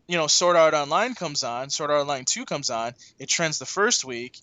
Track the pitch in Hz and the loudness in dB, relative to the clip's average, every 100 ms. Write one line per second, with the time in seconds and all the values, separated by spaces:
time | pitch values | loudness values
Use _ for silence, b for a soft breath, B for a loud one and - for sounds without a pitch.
0 | - 175 151 - 175 175 160 151 143 170 | -4 -2 2 2 4 6 6 4 2 0
1 | 240 226 165 143 123 120 139 - 147 147 | 0 -2 -6 -4 -4 -6 -6 -4 0 2
2 | 143 139 127 220 269 156 135 113 117 127 | 2 -2 -2 -4 -4 -6 -4 -4 -6 -8
3 | b b 135 - 160 151 131 - 208 - | b b -4 0 0 -4 -6 0 2 2
4 | 131 117 123 - | -2 -8 -10 -14